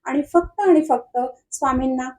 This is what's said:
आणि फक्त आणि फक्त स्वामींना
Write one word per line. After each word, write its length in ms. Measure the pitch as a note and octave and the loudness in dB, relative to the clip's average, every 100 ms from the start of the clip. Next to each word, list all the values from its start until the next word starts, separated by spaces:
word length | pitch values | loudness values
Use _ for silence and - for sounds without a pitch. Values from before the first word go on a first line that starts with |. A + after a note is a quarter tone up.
| - | -6
आणि 160 | C4+ C#4+ | -4 0
फक्त 280 | F4 F4 - G4 | 0 0 -2 4
आणि 140 | D#4+ | 4
फक्त 360 | D#4 B3 - B3 B3+ - _ | 4 -2 -2 -6 -6 -8 _
स्वामींना 580 | - C4+ B3+ C4 B3+ B3+ | -6 -2 0 -2 -4 -6